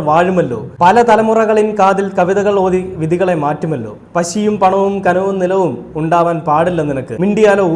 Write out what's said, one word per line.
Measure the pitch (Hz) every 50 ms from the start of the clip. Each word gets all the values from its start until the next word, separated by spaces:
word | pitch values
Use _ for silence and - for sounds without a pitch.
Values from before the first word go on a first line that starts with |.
| 160 151
വാഴുമല്ലോ, | 151 165 180 180 185 175 147 135 120 110 - - - -
പല | 160 180 202 240 240 233
തലമുറകളിൻ | 214 220 226 220 220 226 220 208 220 220 214 214 208 208
കാതിൽ | 190 196 196 190 196 190 185
കവിതകൾ | 190 180 175 196 208 196 208 202 196
ഓതി | 185 185 180 185 180 185 185 170
വിധികളെ | 160 156 175 175 190 185 175 156 147
മാറ്റുമല്ലോ, | 147 151 147 - 160 156 123 113 107 104 - - - -
പശിയും | 170 180 175 - 214 208 214 208 190
പണവും | 196 185 190 196 196 196 202 196 196
കനവും | 180 175 180 190 196 196 190
നിലവും | 180 180 190 190 185 156 123 - - - - 156
ഉണ്ടാവാൻ | 156 160 175 170 170 175 170 160 151 160
പാടില്ല | 147 151 165 180 175 160 151 147
നിനക്ക്, | 139 131 123 - 117 - 180
മിണ്ടിയാലോ | 208 208 220 214 208 196 202 196 175 160